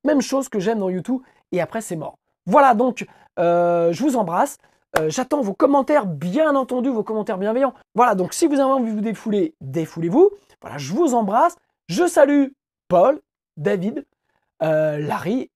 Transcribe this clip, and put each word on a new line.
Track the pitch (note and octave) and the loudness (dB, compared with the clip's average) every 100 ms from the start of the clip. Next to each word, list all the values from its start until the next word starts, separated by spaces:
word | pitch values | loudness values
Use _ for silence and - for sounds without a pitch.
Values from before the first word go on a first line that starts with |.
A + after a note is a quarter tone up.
| C4+ | -2
même | D4 | 0
chose | G#3+ C4+ C4 | 0 -4 -2
que | G#3+ | -4
j'aime | F#3 A3+ | -2 -2
dans | F#3+ | -2
U | F#3 | -4
two, | E3+ C4 - _ _ | -4 -6 -8 _ _
et | C#4 | -6
après | D#3+ A3+ | -4 -6
c'est | - E3 | -8 -8
mort. | - - _ _ - | -10 -14 _ _ 0
Voilà, | D4 C4+ A3 | 4 6 4
donc, | B3+ - - _ _ - | 0 -2 -10 _ _ -2
euh, | E3+ F3 F3 E3+ E3+ | 2 2 2 2 0
je | E3+ | 0
vous | C#4+ B3 | 0 0
embrasse. | F3+ F3 C#4 - _ _ _ - | 0 0 -2 -4 _ _ _ -2
Euh, | D#3 | -2
j'attends | D3+ B3+ D4 | -2 -2 -2
vos | G#3 F#3 | -2 2
commentaires, | D4 C#4 C4+ D4 G3 | 2 4 2 0 0
bien | D3 E3+ A3 D#4 C#4 | -4 -4 0 0 0
entendu, | B3+ B3+ B3+ | -2 -4 -2
vos | A3+ | -2
commentaires | G3+ A3 G#3+ F#3+ | -4 -6 -4 -4
bienveillants. | G3+ A#3 C4+ - _ G#3 | -2 0 -2 -4 _ 0
Voilà, | B3 | 2
donc | F#3+ F3+ - | 2 -2 -2
si | E4 | 0
vous | C#4+ | 2
avez | C4+ | 2
envie | C4+ A3+ | 0 -2
de | G#3+ | -4
vous | |
défouler, | G#3+ F#3+ A3+ G#3 D#3+ - | -6 -6 -4 -2 -2 -6
défoulez-vous. | C3+ D3 D#3+ E3+ E3+ A#3 G4+ - _ _ | -8 -6 -6 -4 0 4 4 2 _ _
Voilà, | - C#3+ | -14 -12
je | C3+ | -6
vous | A3 E4+ A#3+ | 0 0 0
embrasse. | G#3 A3+ E4 - _ _ - | 0 2 2 0 _ _ -6
Je | F#3 F4 | -2 0
salue | E4+ C#4 C#4+ C4+ - _ _ - | 4 4 4 0 -4 _ _ 0
Paul, | F3+ G#3+ D4+ - _ _ - | 4 4 2 -6 _ _ -8
David, | D3+ G3+ F#3+ C#4+ - _ _ _ _ - | -4 -2 -4 -6 -12 _ _ _ _ -6
euh, | D#3+ D#3 D#3 D3+ | -2 0 0 -2
Larry | D3 G#3+ E3+ B3+ - | -4 -4 -4 -4 -6